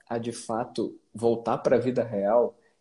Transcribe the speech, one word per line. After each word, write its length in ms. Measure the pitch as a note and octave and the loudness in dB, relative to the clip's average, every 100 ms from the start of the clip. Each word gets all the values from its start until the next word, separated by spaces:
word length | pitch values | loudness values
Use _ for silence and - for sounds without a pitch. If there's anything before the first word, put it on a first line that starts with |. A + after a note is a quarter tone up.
| - | -8
a, 120 | A#2 | -6
de 120 | A#2 | -6
fato, 640 | - - A2+ B2 - G2+ - _ | -8 -6 -6 -4 -4 -6 -6 _
voltar 460 | G#2+ A#2 A#2 A2 B2 | 0 2 2 0 0
pra 220 | D3 B2 | 2 2
vida 240 | B2+ B2 | 2 -2
real 520 | G#2+ G2+ G2+ A#2+ A2+ - _ _ | -2 -2 2 4 2 -2 _ _